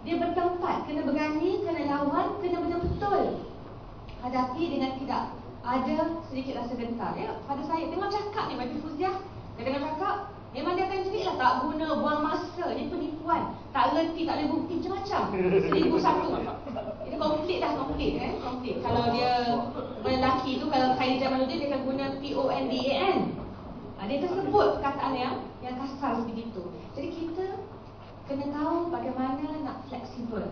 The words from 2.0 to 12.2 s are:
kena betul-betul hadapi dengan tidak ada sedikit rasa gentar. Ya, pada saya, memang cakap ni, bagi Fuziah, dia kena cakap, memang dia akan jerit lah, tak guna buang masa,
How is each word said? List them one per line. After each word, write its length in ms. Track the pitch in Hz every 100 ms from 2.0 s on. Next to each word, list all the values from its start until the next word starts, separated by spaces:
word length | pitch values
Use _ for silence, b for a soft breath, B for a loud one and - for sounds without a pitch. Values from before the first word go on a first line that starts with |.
| 285 349 349 403
kena 160 | 359 349
betul-betul 800 | 320 339 359 - 403 381 - - - - - - - - - -
hadapi 440 | 247 254 254 269 339
dengan 320 | 277 262 254
tidak 320 | 269 - 233 - - -
ada 560 | 240 254 - 311 330 320 -
sedikit 320 | 262 254 240
rasa 160 | 240 247
gentar. 400 | 233 233 175 -
Ya, 240 | - - -
pada 160 | 277
saya, 240 | 302 330 320
memang 240 | 330 403
cakap 400 | 415 415 427 -
ni, 80 | 254
bagi 240 | 247 302
Fuziah, 320 | 302 302 370 381 - - - -
dia 80 |
kena 160 | 240 277 311 311
cakap, 200 | 381 392 - - -
memang 240 | 262 330 370
dia 160 | 381
akan 80 | 381 370
jerit 160 | 415
lah, 120 | - -
tak 140 | 262 -
guna 240 | 302 302 311 277
buang 160 | 285
masa, 460 | 294